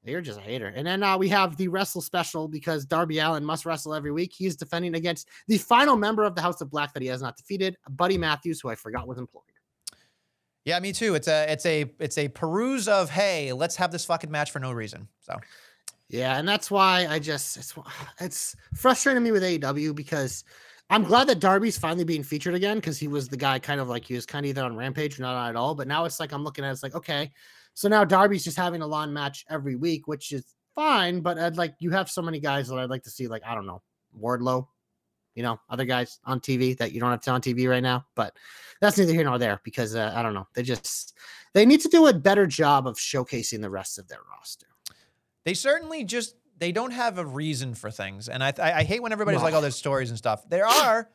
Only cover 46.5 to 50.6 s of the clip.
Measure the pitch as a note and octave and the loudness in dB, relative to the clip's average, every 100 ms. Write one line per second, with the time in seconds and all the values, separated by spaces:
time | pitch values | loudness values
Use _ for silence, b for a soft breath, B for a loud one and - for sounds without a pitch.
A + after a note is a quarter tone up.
46.5 | _ E3+ F3+ B3+ B3 A#3+ F3+ D#3 C3 D#3 | _ -4 -2 -4 -2 -2 -2 -6 -4 -4
47.5 | C#3 B2+ A2+ G#2+ A2+ G2 G2 A2+ B2+ C3+ | -4 -6 -8 -10 -8 -10 -10 -10 -2 -2
48.5 | C#3 D#3 E3 D#3+ A3 A#3+ A3 G#3+ G3 E3 | 2 2 2 2 0 -2 -2 0 2 4
49.5 | D#3 D3 B2 D3 C#3 B2 A#2 A#2+ G#2+ - | 4 2 -2 -2 0 -2 -2 -2 -2 0
50.5 | E3+ | 2